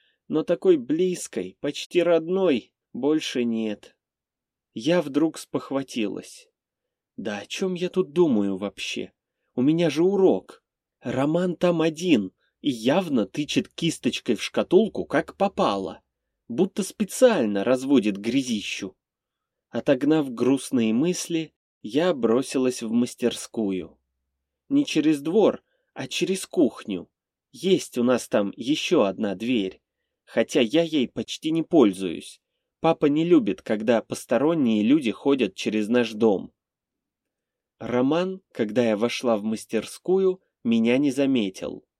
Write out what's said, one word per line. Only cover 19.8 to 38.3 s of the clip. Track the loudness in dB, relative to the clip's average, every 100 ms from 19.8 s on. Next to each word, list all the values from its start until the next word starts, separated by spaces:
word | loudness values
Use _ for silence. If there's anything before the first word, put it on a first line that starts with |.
| 0 0 2 2 0
грустные | -2 0 0 0 0 2
мысли, | 2 0 -2 -4 -6 -6 _ _ _
я | -4 0 0
бросилась | 0 0 0 0 -2 -2 -2
в | -2
мастерскую. | 0 0 -2 -4 -4 -10 -6 -4 -4 -8 _ _ _ _ _ _ _ _
Не | 0 0
через | 0 2 0
двор, | 0 2 2 2 _ _ _ -14
а | -10
через | -4 -2 -4 -4
кухню. | 0 0 0 -10 -10 -10 _ _ _ _
Есть | -6 0 0 0 -2
у |
нас | 0 0 0
там | 0 0 -4
еще | -4 -4 0 2 2
одна | 0 -6
дверь, | -4 -2 -2 -2 -8 _ _ _ _
хотя | _ -2 0 2
я | 2 2
ей | 0 0 -2
почти | -4 -10 -8 -4
не | -4
пользуюсь. | 2 4 4 4 -6 -8 -12 -20 _ _ _ _
Папа | 0 2 2
не | 2 4
любит, | 4 4 -4
когда | -4 -2 2 0
посторонние | 0 -12 -2 0 2 2 2 2
люди | 4 2 0
ходят | -2 0 0 0 -2
через | -4 -2 0
наш | 0 0
дом. | 2 2 2 -4 _ _ _ _ _ _ _ _ _ _ _ _ _
Роман, | -4 0 2 0 -2